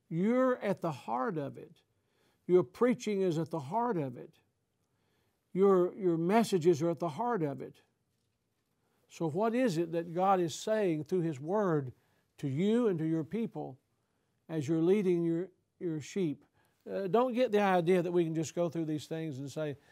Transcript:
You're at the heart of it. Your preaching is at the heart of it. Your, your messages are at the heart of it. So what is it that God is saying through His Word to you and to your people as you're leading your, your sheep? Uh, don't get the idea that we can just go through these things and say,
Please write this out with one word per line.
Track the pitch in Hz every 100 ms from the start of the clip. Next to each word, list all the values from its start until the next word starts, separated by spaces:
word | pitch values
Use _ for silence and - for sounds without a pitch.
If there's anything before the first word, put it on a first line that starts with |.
| _
You're | 165 202 254 262 247
at | 214 185
the | 170
heart | 131 - 240 254 160
of | 135 123
it. | - _ _ _ _ _ _ _ -
Your | 180
preaching | 180 - 247 240 214 196
is | 190 156
at | 156
the | 165
heart | 131 220 240 185
of | 135 120
it. | - _ _ _ _ _ _ _ _ _ _ _ _
Your, | 180 196 185 180 -
your | 185 165
messages | 170 220 220 190 160 151
are | 170
at | 170
the | 170
heart | 143 240 226
of | 156 135
it. | 98 - _ _ _ _ _ _ _ _ _ _ _ _ _
So | - 165
what | 156 226 233
is | 262 160
it | 170
that | 170 170
God | 165 190 190
is | 170
saying | - - 220 196 156 147
through | 185
His | 165 135
Word | 151 208 196 156 131 - _ _ _ -
to | 143
you | 135 202 233 233
and | 170
to | 160
your | 165
people | 151 214 226 156 143 127 _ _ _ _ _ _ -
as | 160 131
you're | 165
leading | 165 208 185 175
your, | 170 165 185 _ _ _
your | 180 156
sheep? | 131 202 170 131 _ _ _ _ -
Uh, | 190 196
don't | 220 254
get | 233 254
the | 208
idea | 202 180 170 185
that | 175
we | 175
can | 165 160
just | 151 -
go | 175
through | 165 156
these | 151 -
things | 160 160 131
and | 139
say, | 156 151 131 _